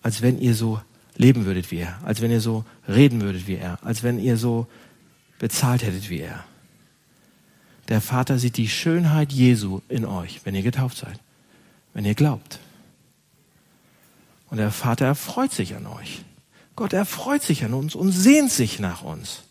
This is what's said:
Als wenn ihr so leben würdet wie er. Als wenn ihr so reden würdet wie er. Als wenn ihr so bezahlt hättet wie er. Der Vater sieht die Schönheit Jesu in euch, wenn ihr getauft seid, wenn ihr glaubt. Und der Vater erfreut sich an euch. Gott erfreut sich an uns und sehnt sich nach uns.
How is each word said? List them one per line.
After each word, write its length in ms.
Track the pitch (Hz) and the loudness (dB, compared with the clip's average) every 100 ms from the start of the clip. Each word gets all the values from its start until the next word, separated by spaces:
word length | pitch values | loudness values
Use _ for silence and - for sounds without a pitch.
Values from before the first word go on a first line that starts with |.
Als 200 | 117 110 | -4 0
wenn 160 | 120 123 | 2 2
ihr 160 | 123 | 2
so 260 | 110 113 110 - _ _ - | 2 0 -4 -8 _ _ 4
leben 300 | 123 123 98 | 6 6 2
würdet 240 | 90 90 | -2 -4
wie 80 | 85 | -6
er. 200 | 85 90 | -8 -10
Als 160 | - 107 | -6 -2
wenn 100 | 117 | 0
ihr 100 | 117 | 0
so 240 | 113 110 113 - - | 0 -4 -6 -14 0
reden 320 | 101 139 120 | 6 6 6
würdet 240 | 101 92 92 | -2 -4 -6
wie 100 | 92 | -6
er. 220 | 90 87 | -6 -8
Als 200 | - 110 | -6 -4
wenn 160 | 120 120 | -2 -2
ihr 180 | 117 117 | 0 0
so 300 | 120 117 117 - - _ _ _ _ _ | 0 -2 -4 -12 -20 _ _ _ _ _
bezahlt 440 | 113 - 131 123 | -6 0 0 0
hättet 280 | 113 92 101 | 0 -4 -6
wie 100 | 87 | -8
er. 240 | 85 80 87 _ _ _ _ _ _ _ _ _ _ _ _ _ - | -8 -12 -18 _ _ _ _ _ _ _ _ _ _ _ _ _ -2
Der 100 | 110 | -2
Vater 380 | - 127 127 131 | 0 -2 0 2
sieht 180 | 123 113 | 0 0
die 120 | 110 | -2
Schönheit 640 | - 170 165 170 151 147 | 0 0 2 4 4 2
Jesu 480 | 135 127 117 101 95 - | 4 6 6 2 -6 -6
in 180 | 120 110 | -4 -4
euch, 340 | 98 87 - | -4 -8 -10
wenn 100 | - | -6
ihr 80 | 98 | -2
getauft 340 | 104 120 127 - | -2 -2 -4 -4
seid, 220 | 104 101 _ _ _ _ _ _ _ | -14 -16 _ _ _ _ _ _ _
wenn 120 | - | -4
ihr 100 | 104 | -2
glaubt. 460 | 104 147 127 - - - - - _ _ _ _ _ _ _ _ _ _ _ _ _ _ _ _ | 2 2 0 -10 -20 -20 -20 -20 _ _ _ _ _ _ _ _ _ _ _ _ _ _ _ _
Und 100 | 113 | -2
der 120 | 107 | -2
Vater 360 | - 117 117 135 | -2 -2 0 0
erfreut 460 | 143 - - 269 | 0 -4 -4 -2
sich 220 | - 92 | -2 -6
an 120 | 104 101 | -8 -14
euch. 360 | - - - - _ _ _ _ - | -14 -14 -16 -18 _ _ _ _ -8
Gott 160 | 208 | -2
erfreut 500 | 185 202 - 240 285 | -2 -2 -6 -2 -2
sich 220 | - 147 | 0 0
an 100 | 110 | 0
uns 220 | 131 151 - | -2 -4 -2
und 160 | 190 | 0
sehnt 400 | 180 196 294 277 | 4 6 6 6
sich 260 | - 110 - | 2 0 0
nach 240 | 95 87 | -6 -6
uns. 400 | - 80 - - - | -10 -12 -12 -16 -20